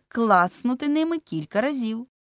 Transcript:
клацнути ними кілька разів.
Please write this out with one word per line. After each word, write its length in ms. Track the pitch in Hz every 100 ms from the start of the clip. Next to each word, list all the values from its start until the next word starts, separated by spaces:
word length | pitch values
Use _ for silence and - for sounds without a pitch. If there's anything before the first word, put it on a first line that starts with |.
| _
клацнути 800 | - 226 185 180 - 240 254 294
ними 300 | 294 320 330
кілька 420 | - 160 151 202
разів. 460 | 262 277 226 226 247 _ _